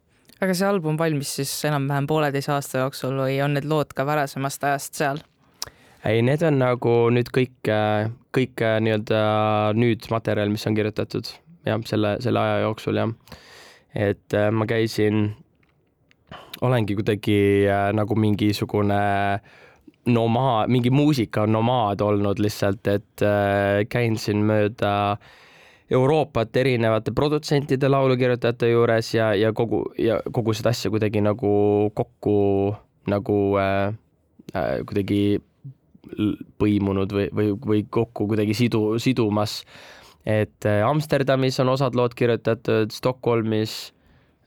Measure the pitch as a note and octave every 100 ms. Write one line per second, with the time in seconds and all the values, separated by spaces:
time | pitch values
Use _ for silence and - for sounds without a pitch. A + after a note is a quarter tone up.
0 | _ _ _ _ F#3+ F3+ G3 G3+ D#3 D#3
1 | E3 D3 C#3 - C3+ - D3+ D3 C#3 C#3+
2 | C#3 D#3 D3 C#3 C#3 C#3+ C#3 C3 C3 -
3 | C3 C3+ C3 C3+ C#3+ C#3+ D3 D#3 C#3+ -
4 | C3+ D3+ C#3 - C3+ - C#3+ C#3 - -
5 | D3 C#3+ - _ _ _ - - _ _
6 | - A2+ A#2+ D3 E3 C#3 B2+ A#2+ A#2+ A#2
7 | A#2 A#2+ B2 - B2 - - G#2+ G#2+ G#2+
8 | A2 A#2 _ - B2+ - A2+ A2 A2 A2
9 | G#2+ A2 G#2+ G#2+ G#2+ G#2+ G#2+ G#2+ A#2+ A2+
10 | - A2+ A2 G#2 G#2 G#2+ - G#2+ G#2 G#2
11 | G#2+ G#2+ G#2+ - _ - - A2 A2+ A2
12 | G#2 G#2 A#2+ G#2+ G#2+ G#2 G#2 G#2+ - G#2
13 | A2 A2+ _ - - - - - _ G#2+
14 | G2+ G#2 - G#2 G#2 A2 A2 A2+ A2+ -
15 | G#2+ G#2+ G#2 G#2+ - _ _ _ _ _
16 | _ _ _ - - - B2 B2+ G#2 G2+
17 | G#2+ G#2 - G#2 G2+ G2+ G2+ G2+ G2+ G#2+
18 | G#2 G#2+ G#2+ G#2 G#2+ G2+ G2+ G#2 G2+ G2+
19 | G2+ G2 G2+ G2 - - - _ - -
20 | - A#2+ A#2 A#2 C3+ A2+ G#2+ B2 A#2+ C3+
21 | D3 C#3 G2+ - G#2+ A2 A2+ B2+ G#2 G2+
22 | G#2 G#2 G2+ F#2+ G#2 - G2+ G2+ G#2 G2+
23 | - - G#2 G#2 G2+ G2+ G2+ G2+ G#2+ B2
24 | A#2 G#2+ - G#2 G#2 G#2+ G#2 A2 G#2 G2+
25 | G2+ G#2 - - - - - - - B2+
26 | C3 D#3 C#3 A#2 A2 B2+ C3 B2 A2+ A2
27 | A2 B2+ C#3+ D3+ - D3 C#3+ C3 C#3 C#3
28 | C3+ B2+ B2+ B2 A#2+ A#2+ A#2 A#2 A#2 A2+
29 | A2+ A2+ A2 G2+ A2 A2 A#2 G#2 - -
30 | G2 G#2 - - A2 G#2+ A2 A#2+ G2 G#2+
31 | G#2+ G#2 G#2 G#2 G2+ G2+ G#2 G#2 G#2 -
32 | B2 _ G#2+ G#2 G2+ G2 G2 G#2 _ _
33 | - G2+ G2 G#2 G2 G2 G2 G2 G2 G#2+
34 | _ _ _ _ - G2 B1 B1+ - G#2
35 | F#2+ G2+ G2+ G#2 - _ C#3 - _ _
36 | - - G#2 - - - G#2 G#2 G2 G2
37 | F#2+ G2+ G2+ G#2 G#2 G2+ G#2 G#2+ G2+ A2+
38 | A#2 - G#2 A2 G#2+ G#2+ A#2+ A2+ G#2+ A2+
39 | C3 B2+ A2 G#2 G#2 - - - - -
40 | - - - G#2+ G#2 _ G#2+ G#2 G#2+ D3+
41 | D3+ C#3+ C#3 C3+ C3 C3 B2+ C3 C3+ B2
42 | B2 - A#2+ A2+ - A2+ - A2 A2 -
43 | B2+ B2 B2 A#2+ A2 A2 A2 - - -
44 | _ _ _ _